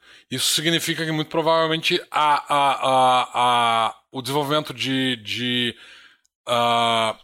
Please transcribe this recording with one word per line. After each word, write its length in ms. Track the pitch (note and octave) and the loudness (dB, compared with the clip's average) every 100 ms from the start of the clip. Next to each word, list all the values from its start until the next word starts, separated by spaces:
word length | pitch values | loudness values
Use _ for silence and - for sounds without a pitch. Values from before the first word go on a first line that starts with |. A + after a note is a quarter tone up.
| _ - _ | _ -20 _
Isso 220 | B2+ - | -4 -2
significa 520 | - D#3+ E3 - D#3 D#3+ | 0 0 0 -2 -4 -4
que 40 | |
muito 180 | D#3 D3+ | -4 -2
provavelmente 680 | E3 D#3+ E3 D#3+ D#3+ D#3+ F3 - | -2 2 2 2 0 -2 -2 -2
a, 440 | C#3 D3+ C#3+ - | 0 2 0 0
a, 180 | C#3+ C#3 | 2 2
a, 560 | C3 C3 C3 B2+ B2+ A#2+ B2 B2 A#2+ A#2 A2+ A2 | 2 2 4 4 4 0 0 2 2 2 2 0
a, 140 | - _ | -4 _
o 80 | C3+ | -10
desenvolvimento 540 | B2 C#3+ C#3 D3+ D3 | -4 -4 -2 -2 -4
de, 420 | B2 B2 C3 C3 A#2+ | -6 -4 -2 -2 -4
de, 580 | G#2 G#2 B2 B2 A#2+ - - - - _ _ _ - | -8 -6 -4 -2 -4 -6 -16 -20 -20 _ _ _ -4
ah, 720 | A#2+ A#2+ A#2+ A#2 A#2 A2 - | 0 2 2 2 0 -2 -4